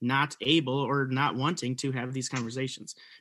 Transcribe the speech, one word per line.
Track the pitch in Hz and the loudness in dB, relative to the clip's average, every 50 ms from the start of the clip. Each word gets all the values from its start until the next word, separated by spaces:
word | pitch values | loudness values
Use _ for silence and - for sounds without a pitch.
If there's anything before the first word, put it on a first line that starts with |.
not | 123 120 135 139 147 147 - - | 0 2 2 2 2 0 -2 -2
able | 110 131 160 165 139 127 131 143 | 2 4 4 4 4 2 2 0
or | 139 117 139 139 135 | 2 2 2 0 0
not | 131 127 131 143 147 92 | 2 2 2 2 2 2
wanting | 127 135 156 180 - 123 123 127 | 2 0 0 0 0 -2 -4 -2
to | 127 - 139 | -2 -2 -2
have | 131 127 120 127 135 | -2 -2 -4 -4 -4
these | 131 127 - | -4 -4 -4
conversations. | 135 127 117 113 120 131 135 131 - - - - - - - - - - | -4 -4 -4 -4 -4 -4 -4 -6 -6 -8 -12 -14 -16 -18 -20 -20 -20 -14